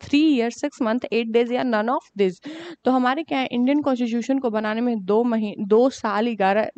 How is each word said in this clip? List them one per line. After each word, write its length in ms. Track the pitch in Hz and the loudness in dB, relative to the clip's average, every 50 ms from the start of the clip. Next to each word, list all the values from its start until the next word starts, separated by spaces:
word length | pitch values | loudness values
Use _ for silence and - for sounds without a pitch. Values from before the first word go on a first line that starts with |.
| - | -6
three 340 | - - 285 311 320 294 247 | 0 2 2 4 4 4 2
year, 240 | 226 233 233 - - | 0 -2 -2 -4 -6
six 220 | 294 - - 269 214 | -6 -4 -4 -2 -2
month, 200 | 220 247 - - - | -2 -2 -4 -2 -2
eight 240 | 226 240 226 220 | -2 -2 0 2
days 160 | 233 240 233 240 | 2 2 2 0
या 100 | 247 269 | -2 0
none 260 | 254 233 214 208 233 | 0 0 0 0 0
of 340 | 262 311 - _ _ 196 202 | -2 -4 -4 _ _ 0 0
this। 280 | 185 175 - - 285 311 320 339 349 339 - - | 0 0 -4 -10 -16 -14 -14 -14 -14 -16 -4 -2
तो 60 | - | 0
हमारे 320 | 262 262 247 247 262 294 330 | 2 2 2 0 0 -2 -4
क्या 160 | - 294 269 | -4 -4 -4
है, 80 | 262 | -4
Indian 360 | - - 240 247 254 285 294 285 | -2 -2 0 2 2 2 2 2
Constitution 560 | 285 262 233 247 233 220 240 226 - 269 269 | 0 0 0 0 -2 -2 -2 -2 -2 -2 0
को 120 | 262 247 | 0 -2
बनाने 300 | 208 214 220 220 214 226 | -2 -2 -2 -2 -2 -2
में 240 | 240 247 233 220 190 | -2 -2 -2 -2 0
दो 200 | 180 208 214 240 | 0 2 2 2
मही-, 420 | 247 226 220 214 208 - - 214 | 2 0 0 -2 -2 -4 -6 0
दो 240 | 196 208 220 247 269 | 4 4 6 6 4
साल, 380 | 262 - - 226 196 208 220 240 | 2 -2 -4 -4 -2 0 0 -2
ग्यारह 420 | 233 202 196 190 196 214 214 - - | 0 0 2 2 2 2 0 -2 -4